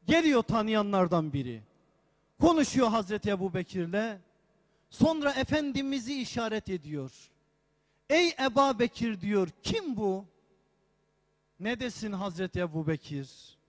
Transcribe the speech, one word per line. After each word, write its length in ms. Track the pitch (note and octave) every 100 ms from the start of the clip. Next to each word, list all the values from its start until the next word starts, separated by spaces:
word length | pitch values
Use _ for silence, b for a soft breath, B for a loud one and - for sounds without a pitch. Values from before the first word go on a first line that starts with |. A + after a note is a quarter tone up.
| -
Geliyor 360 | D#4+ D#4+ C4
tanıyanlardan 880 | - A3+ G#3+ A3 G3+ G3 F3+ E3+ D#3
biri. 300 | C#3 B2 A2+ G#2+ _ _ _ _ _ _ _
Konuşuyor 480 | D#4+ D#4+ C#4 C4 A#3+
Hazreti 420 | A3+ F#3+ G#3 G#3+
Ebu 240 | G3+ F#3+
Bekir'le. 640 | F3+ F3 F#3 E3+ F#3+ A3+ G3+ _ _ _ _ _ _ _
Sonra 420 | - D#4 D#4+ C#4+
Efendimiz'i 880 | C4 C4 D4+ C#4+ C4 C#4 C4+ A3+ C#4
işaret 480 | A#3+ - A3+ G#3+ G#3
ediyor. 440 | F#3 D3 D3+ C3 - - _ _ _ _ _ _ _ _
"Ey 180 | D#4 F4
Ebu 500 | D4 C4 A#3 C4+ A3+
Bekir," 420 | A#3+ - A#3 G3+
diyor, 280 | G3+ G#3 F3+ -
"kim 340 | - A4+ F#4 A3
bu?" 280 | G#3 F#3+ G3 _ _ _ _ _ _ _ _ _ _ _ _ _
Ne 200 | G3 A#3+
desin 320 | B3+ - G#3+
Hazreti 480 | G3 G3 E3 F#3 F3+
Ebu 260 | F3 D#3 D#3
Bekir? 720 | D#3 - C#3+ C3+ - - _